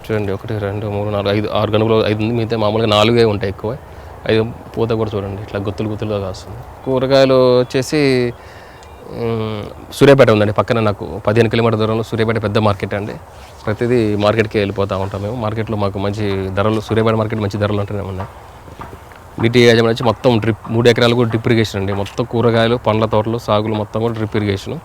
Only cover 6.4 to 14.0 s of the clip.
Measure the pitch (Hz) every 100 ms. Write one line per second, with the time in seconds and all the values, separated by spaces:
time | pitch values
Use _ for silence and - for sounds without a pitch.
6.4 | - 110 - - - 131 131 135 135 131
7.4 | 127 123 123 135 127 156 139 127 120 -
8.4 | - - - - - - - 117 117 113
9.4 | 110 104 - - - - 139 135 113 107
10.4 | 104 104 101 117 107 98 - 85 104 113
11.4 | 117 117 117 110 110 113 117 113 110 113
12.4 | 107 107 107 101 98 101 104 - - -
13.4 | - - - 104 120 123